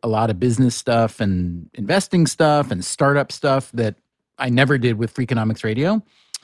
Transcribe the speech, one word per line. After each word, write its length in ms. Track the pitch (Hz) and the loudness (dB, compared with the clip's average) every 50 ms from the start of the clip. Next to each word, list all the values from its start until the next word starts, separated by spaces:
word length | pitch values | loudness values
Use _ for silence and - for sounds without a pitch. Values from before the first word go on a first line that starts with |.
a 60 | - 113 | -4 -2
lot 220 | 110 107 113 110 | 0 0 0 0
of 80 | 104 90 | 0 0
business 340 | 123 123 113 120 131 120 - | 0 0 2 2 2 2 0
stuff 460 | - - 127 117 117 117 110 - - | -2 -2 0 2 2 2 0 -2 -2
and 480 | 110 98 92 90 90 87 85 85 80 - - | -2 0 0 0 -2 -4 -6 -8 -12 -14 -12
investing 520 | - 101 - 180 196 - - - 175 160 | -8 -4 0 0 0 0 0 2 2 2
stuff 440 | 139 - - 160 151 147 147 139 131 | 2 2 2 2 4 4 2 2 0
and 140 | 101 90 - | -4 -6 -6
startup 460 | - - - 147 139 143 143 135 - | -6 -2 0 2 2 2 2 0 -2
stuff 380 | - - 151 143 135 135 - - | -6 -4 0 0 0 0 -2 -4
that 240 | - 120 113 107 92 _ _ _ _ _ _ _ _ - | -4 -2 -2 -2 -4 _ _ _ _ _ _ _ _ -6
I 100 | 131 127 | -4 0
never 300 | 120 131 139 127 143 127 | 2 2 4 2 2 2
did 180 | 120 123 113 107 | 2 0 0 0
with 140 | 117 110 - | -4 -6 -4
Freakonomics 500 | 127 127 - 127 113 110 110 107 - - | -6 -4 -2 -2 -2 0 -2 -2 -4 -4
Radio. 380 | 110 107 127 151 185 220 214 - _ _ _ _ _ - - | -4 -2 0 0 0 0 -2 -4 _ _ _ _ _ -20 -20